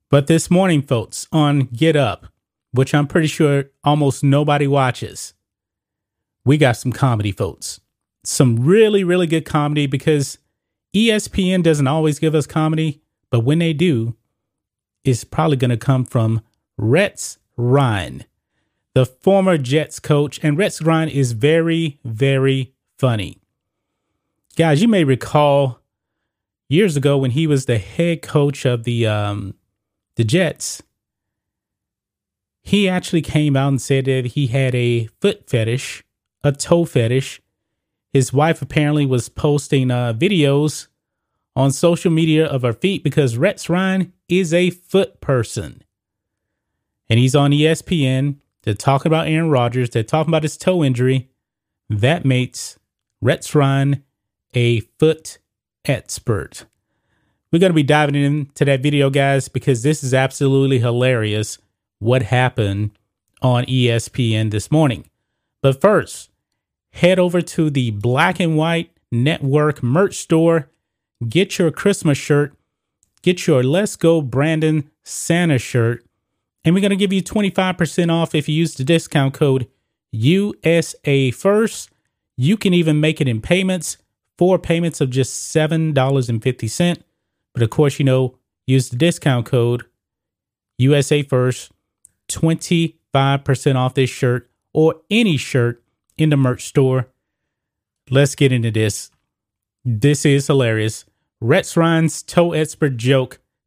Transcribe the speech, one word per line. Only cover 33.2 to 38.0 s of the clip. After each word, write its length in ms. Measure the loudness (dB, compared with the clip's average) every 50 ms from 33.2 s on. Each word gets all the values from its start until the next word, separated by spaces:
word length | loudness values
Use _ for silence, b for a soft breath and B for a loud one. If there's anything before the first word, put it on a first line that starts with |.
came 360 | -2 0 -2 0 0 2 2
out 100 | 0 0
and 160 | 0 -2 -2 0
said 220 | 0 -2 0 0
that 220 | 0 -2 -2 -2
he 200 | -4 -4 -2 -2
had 260 | -2 0 0 0 0 0
a 360 | 0 0 0 0 -2 -4 -6 -8 _
foot 300 | -2 -2 -2 -2 _ -4
fetish, 540 | -2 -2 0 -2 -4 -4 -6 -10 -14 -16 -18 _ _ _ _ _ _ _ -2
a 80 | -2 -2
toe 320 | -2 0 2 2 2 2
fetish. 580 | 0 0 0 0 2 0 -2 -2 -6 -12 -18 _ _ _ _ _ _ _ _ _ _ _ _